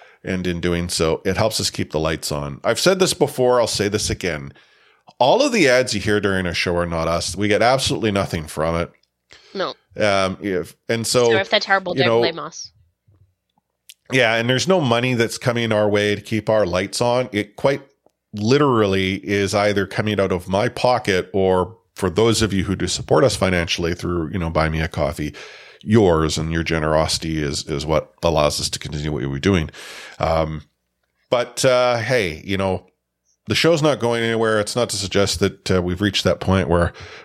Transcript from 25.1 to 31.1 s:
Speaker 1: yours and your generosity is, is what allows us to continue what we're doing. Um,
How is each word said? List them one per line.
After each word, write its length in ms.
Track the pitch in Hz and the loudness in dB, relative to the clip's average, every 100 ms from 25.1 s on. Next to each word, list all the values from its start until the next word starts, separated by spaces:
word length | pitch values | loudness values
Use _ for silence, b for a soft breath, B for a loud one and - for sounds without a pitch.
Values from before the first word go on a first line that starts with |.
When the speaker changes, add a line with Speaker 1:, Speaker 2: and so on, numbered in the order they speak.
| - 76 B B B B B - | -2 -6 B B B B B 2
Speaker 1:
yours 520 | 113 95 80 78 80 | 4 6 4 2 -2
and 120 | 80 | -2
your 140 | 82 | -4
generosity 800 | 78 82 78 78 76 - 82 78 | -2 -2 2 2 2 -2 -4 -4
is, 240 | 71 71 - | -4 -4 -6
is 180 | 73 76 | -6 -2
what 280 | 78 - _ | -2 -2 _
allows 340 | 85 76 73 - | 0 2 2 0
us 80 | - | -6
to 100 | - | -8
continue 320 | 71 73 76 | -8 -6 -6
what 160 | 71 69 | -4 -4
we're 100 | 69 | -2
doing. 320 | 90 92 76 B B B B B | 2 2 0 B B B B B
Um, 440 | 80 80 78 78 - _ _ _ _ | -2 0 -2 -6 -14 _ _ _ _